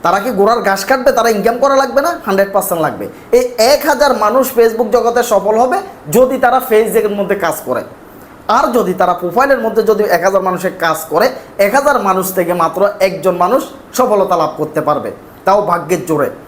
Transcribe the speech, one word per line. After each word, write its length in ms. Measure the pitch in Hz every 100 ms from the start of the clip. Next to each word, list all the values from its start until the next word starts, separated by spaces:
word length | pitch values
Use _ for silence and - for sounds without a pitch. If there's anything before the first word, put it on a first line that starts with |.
তারা 180 | 165 196
কি 100 | 226
ঘোড়ার 320 | 196 202 233
ঘাস 220 | 202 196
কাটবে? 280 | - 262 247
তারা 160 | 233 233
ইনকাম 300 | 214 208 247
করা 180 | 277 269
লাগবে 240 | 254 247
না? 200 | 320 339 -
হান্ড্রেড 260 | 190 196
পার্সেন্ট 300 | 196 180 170
লাগবে। 260 | 147 107 101 - -
এই 160 | 240 247 -
এক 280 | 226 285 294
হাজার 300 | 254 285 226
মানুষ 360 | 208 254 254 233
Facebook 340 | 226 226 220
জগতে 320 | 233 226 240
সফল 360 | 233 202 190 220
হবে 200 | 254 392 - - 151
যদি 260 | 202 254 262
তারা 220 | 247 254 247
Facebook-এর 400 | 214 220 214 208
মধ্যে 240 | 202 190
কাজ 200 | 196 165 147 -
করে। 160 | 127 - - - - - - -
আর 240 | 226 302
যদি 220 | 233 185
তারা 200 | 185 180
প্রোফাইলের 460 | 175 175 214 277 254
মধ্যে 220 | 220 196
যদি 220 | 208 208
এক 200 | 208 175
হাজার 180 | 180 190
মানুষের 280 | 185 180 180 -
কাজ 180 | 165 156 -
করে, 200 | 156 254 - - -
এক 160 | 202
হাজার 280 | 262 285 254
মানুষ 320 | 196 185 185
থেকে 200 | - 170
মাত্র 340 | 175 165 180 202 -
একজন 360 | 190 175 185 175
মানুষ 260 | 180 247 - - -
সফলতা 440 | - 240 214 185 175
লাভ 140 | 156 -
করতে 240 | 151 160
পারবে, 300 | 151 139 104 - - -
তাও 220 | - 214 202
ভাগ্যের 400 | 175 151 165 -
জোরে 240 | 147 135 -